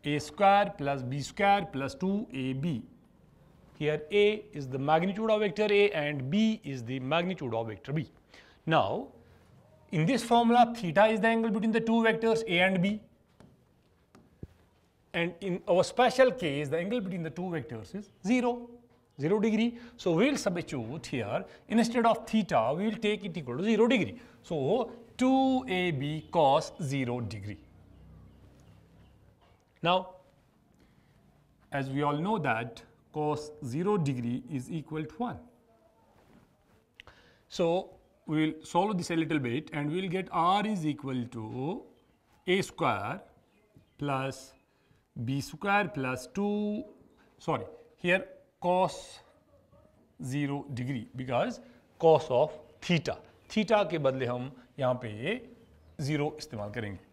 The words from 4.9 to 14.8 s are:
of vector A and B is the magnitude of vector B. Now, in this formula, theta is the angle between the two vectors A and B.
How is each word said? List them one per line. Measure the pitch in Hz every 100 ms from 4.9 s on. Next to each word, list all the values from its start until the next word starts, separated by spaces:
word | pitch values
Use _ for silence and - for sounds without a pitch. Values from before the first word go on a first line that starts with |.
| 160 185 196 220
of | 214
vector | 208 208 214
A | 202 202
and | 165 147 147 131
B | 196 220 220
is | 147 135
the | 113 131
magnitude | 131 160 180 180 131
of | 110 113
vector | 104 -
B. | 156 - - _ - - -
Now, | - 160 98 160 277 - - - _ - _ - -
in | 160 165
this | 262
formula, | - 233 233 240 233
theta | 233 175 175 220
is | 220
the | 226
angle | 226 226
between | 214 220
the | 220
two | 226 226
vectors | 226 226 226 220 226
A | 175
and | 190 185
B. | 196 214 - _ _ _ - _ _ _ _ _ _ - _ _ - _ _ _